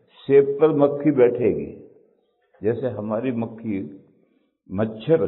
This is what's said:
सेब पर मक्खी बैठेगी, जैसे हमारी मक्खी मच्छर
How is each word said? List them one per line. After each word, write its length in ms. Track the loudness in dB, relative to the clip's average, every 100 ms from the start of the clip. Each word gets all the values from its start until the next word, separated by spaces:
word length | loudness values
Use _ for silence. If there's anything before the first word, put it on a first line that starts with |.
| _ _ 4
सेब 300 | 4 4 4
पर 140 | 2 4
मक्खी 360 | 2 2 0
बैठेगी, 600 | 4 4 4 0 -2 -6 -14 -20 _ _ _ _ _ _ _
जैसे 280 | -6 -4 -6
हमारी 420 | -8 -6 -6 -4
मक्खी 480 | -6 -8 -10 -8 -8 -10 -16 _ _ _ _ _ _ -12
मच्छर 560 | -6 -6 -6 -2 0